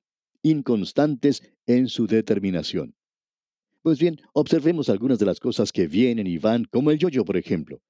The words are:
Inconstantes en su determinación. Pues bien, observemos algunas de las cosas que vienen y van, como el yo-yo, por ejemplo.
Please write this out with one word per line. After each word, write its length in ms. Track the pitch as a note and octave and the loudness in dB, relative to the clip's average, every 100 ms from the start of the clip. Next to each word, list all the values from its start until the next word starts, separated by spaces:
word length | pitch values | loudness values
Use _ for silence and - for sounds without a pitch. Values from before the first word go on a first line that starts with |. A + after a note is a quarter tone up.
| _ _ _ _ | _ _ _ _
Inconstantes 1000 | D#3 D#3 C3 D#3 - - D3+ C3+ C#3+ C3+ _ _ - | 0 0 0 -2 0 0 0 2 0 0 _ _ 0
en 220 | B2 B2+ | 2 2
su 180 | - G#2+ | -2 0
determinación. 880 | A2 G#2+ G2+ G2 F2 D2+ F2+ C#2 _ _ _ _ _ _ _ _ _ | 0 0 -2 -2 -4 -4 -8 -8 _ _ _ _ _ _ _ _ _
Pues 160 | E3 C#3 | -2 2
bien, 220 | E3+ D3+ _ | 0 -2 _
observemos 540 | - C#3 E3 D3+ E3+ C3+ | -2 2 2 2 0 0
algunas 300 | G2 B2+ A#2+ | 0 0 2
de 80 | G2 | 2
las 140 | E2+ | 0
cosas 320 | B2 A2+ G#2 | -4 -2 -2
que 160 | - E2+ | -2 0
vienen 400 | F2 B2 A2+ G2 | 2 2 0 -4
y 100 | A2 | -2
van, 260 | A2 A#2 A2+ | 0 0 -2
como 220 | A#2+ D3+ | 0 2
el 60 | D3+ | 2
yo-yo, 260 | F3+ C3 | 0 0
por 120 | F#2+ F#2 | 0 -2
ejemplo. 440 | - F#2 D2 C2+ | -2 -6 -6 -16